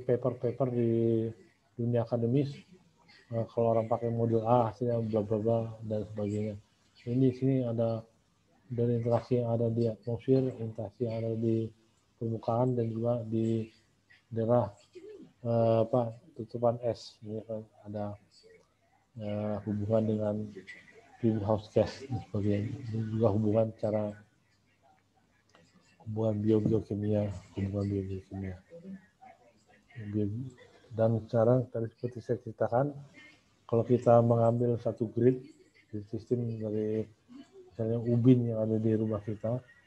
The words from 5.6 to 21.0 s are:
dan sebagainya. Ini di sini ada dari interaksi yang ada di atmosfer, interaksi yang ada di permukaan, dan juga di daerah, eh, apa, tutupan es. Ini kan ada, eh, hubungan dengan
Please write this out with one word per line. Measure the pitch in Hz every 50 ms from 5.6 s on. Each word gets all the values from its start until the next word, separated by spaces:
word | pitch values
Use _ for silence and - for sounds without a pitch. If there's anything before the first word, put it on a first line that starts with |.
| 113 113 110 - 113 107
dan | 107 107 104 104
sebagainya. | 107 107 104 101 104 104 107 107 104 101 - _ _ _ _ _ _ _ - 120
Ini | 120 127 131 131
di | 127 127
sini | 131 131 135 131 127
ada | 117 113 113 117 113 113 110 110 - _ _ _ _ _ _ _ _ _ _ _ -
dari | 127 117 117 120 120 117
interaksi | 113 120 117 117 - - 127 120
yang | 120 117 117
ada | 113 117 117
di | 113 117 117 113
atmosfer, | 107 - - - 117 110 - 131 131 131 131 127 113 107
interaksi | 113 113 107 - 113 95 - - 123 113
yang | 110 113 113
ada | 113 113 113
di | 113 113 113 113 113 110 - _ _ _ _ _ _ _ _ _
permukaan, | 120 113 113 110 - - 117 117 127 127 127
dan | 123 117 113
juga | 110 113 117 117 120 120 113
di | 110 113 113 113 113 113 113 110 110 - _ _ _ _ _ _ _ - _ _ _
daerah, | 113 110 113 110 120 123 113 98 - - _ _ _ 370 359 415 - - - - _ _ - 120
eh, | 117 117 113 113 113 113 110 113
apa, | - 127 120 117 113 - - - _
tutupan | - 113 - - 120 120 120 117 123 123
es. | 120 110 - - - - _ 113
Ini | 104 107 110 107 -
kan | 113 107 110 110 _ - - 104
ada, | 104 104 104 104 104 - - _ _ _ _ - - - _ _ _ _ _ _ _ _ _ _ _
eh, | 113 107 104 104 104 104 104 104 101 104
hubungan | 107 104 104 104 101 110 113 110
dengan | 110 110 107 107 104 104 107 107 104 - - - - - - - - - -